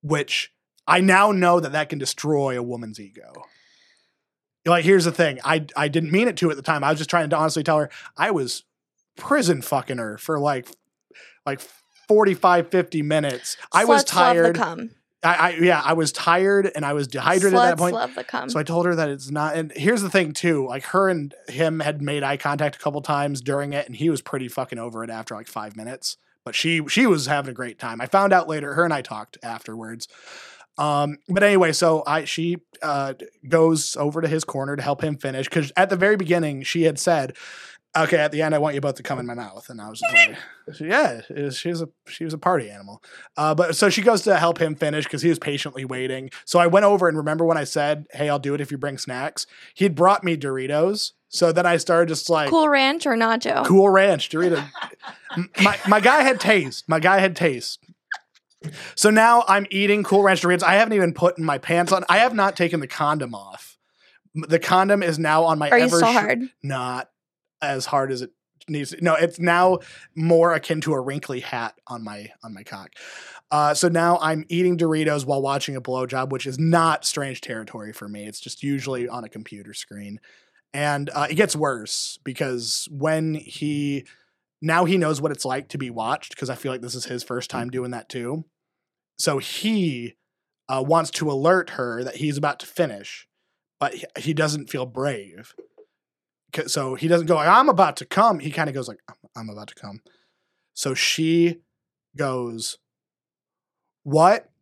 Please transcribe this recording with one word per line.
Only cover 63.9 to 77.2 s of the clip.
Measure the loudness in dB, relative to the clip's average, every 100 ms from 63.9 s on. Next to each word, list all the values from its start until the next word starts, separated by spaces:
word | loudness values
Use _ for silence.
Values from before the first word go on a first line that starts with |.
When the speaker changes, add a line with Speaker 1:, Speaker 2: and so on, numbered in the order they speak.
| _ _ _ _ -12
Speaker 1:
M-, | 0
the | 0
condom | 4 2 4 2
is | 0 0
now | 2 4
on | 4 2
my | 2
Speaker 2:
Are | 4
you |
Speaker 1:
ever | 4 4
Speaker 2:
still | 4
Speaker 1:
sh- |
Speaker 2:
hard? | 4 2 -2 -2 _
Speaker 1:
Not | -8 -6 -6 -8 -10 _ _ _ _ _
as | -4 -4 0
hard | 0 0
as | -4
it | -8 _ _ _ -8
needs | -6 -6
to. | -2
No, | 0
it's | 2 0 0
now | 2 4 4 2 -4 -20 -16
more | -4 4 6 6
akin | 2 -2 -4
to | -2
a | -2
wrinkly | -4 -8 -8 -10
hat | -6 -8 -8 _ -18
on | -14
my, | -12 -14 -18 _
on | -20
my | -18
cock. | -16 -16 -18 -20 -20 -20 -20 -20 _
Uh, | 2 2
so | 2 2
now | 4 4 2
I'm | 2 -2 -4
eating | 0 2 2
Doritos | 0 0 0 -2 -2
while | -2
watching | 0 -2 -4
a | -8
blowjob, | -6 -6 -4 -6 -6
which | -6 -8
is | -2
not | 2 4 4 2
strange | -2 -6